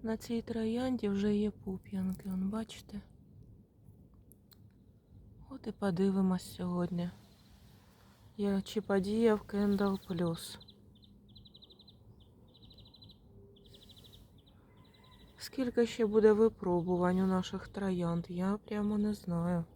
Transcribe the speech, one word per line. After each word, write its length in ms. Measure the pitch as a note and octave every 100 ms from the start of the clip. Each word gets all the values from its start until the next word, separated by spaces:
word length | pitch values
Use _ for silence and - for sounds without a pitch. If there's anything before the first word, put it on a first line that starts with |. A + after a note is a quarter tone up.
На 140 | A3+ A3
цій 260 | - A#3
троянді 680 | A3+ A3+ A3 A#3 C4 B3 G#3
вже 280 | G3 G#3 G#3
є 140 | G#3
пуп'янки, 760 | G3+ - F#3+ - G3 F#3 F#3 G3
он, 220 | F#3 F#3+
бачите? 500 | A3 A3+ - - G#3 - - - - - - - _ - - - - - - _ - - - - - _ - - - -
От 160 | C4+ -
і 60 |
подивимось 840 | - G3+ F3 G3 F#3+ F#3+ F#3 -
сьогодні, 560 | - F3+ F3 F3 F3 F3 - - - - - - - - - - - - -
я, 260 | G3+ G3
чи 180 | G3 A3
подіяв 640 | G3+ G3 F#3+ G#3+ A3+ G#3+
Кендал 560 | - G3+ G3+ G3 G3+ G3 -
Плюс. 500 | F3 F3 E3 - - - - - - - - - - - - - - - - - - - - - - - - - - - - - - - - - - - - - - - - - - - - - - - - - -
Скільки 480 | - - B3 A#3+ A#3
ще 200 | - A3
буде 260 | G#3+ G#3+
випробувань 880 | G#3 A3+ - F#3 F3 E3+ F3+ F3+ F#3
у 60 | F#3+
наших 420 | F#3 F3+ F#3+ -
троянд, 580 | - G3 F3+ E3+ E3+ E3+
я 300 | F3 F#3 G#3 -
прямо 300 | G#3 G#3 G#3+
не 160 | G#3
знаю. 500 | G#3 - E3+ E3+ F3 E3+